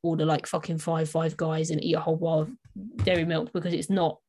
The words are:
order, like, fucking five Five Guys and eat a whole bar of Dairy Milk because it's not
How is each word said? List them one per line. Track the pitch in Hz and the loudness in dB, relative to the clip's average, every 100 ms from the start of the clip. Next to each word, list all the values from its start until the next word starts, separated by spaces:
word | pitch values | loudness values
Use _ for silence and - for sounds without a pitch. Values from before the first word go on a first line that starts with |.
order, | 170 160 | -2 0
like, | 156 151 - | 2 2 0
fucking | 160 - 160 | -4 -2 -4
five | 165 165 156 | -2 0 0
Five | 160 165 160 | 0 -2 0
Guys | 160 160 160 | -2 0 0
and | 151 | 0
eat | 165 165 | 0 0
a | |
whole | 165 160 | 2 0
bar | 170 160 | 2 2
of | 156 254 - 196 208 - | 0 -6 -16 -14 -10 -2
Dairy | - 180 165 | 2 2 2
Milk | 160 240 | 0 -2
because | 180 175 | -2 -2
it's | 170 - | -2 0
not | 196 165 - | 2 2 0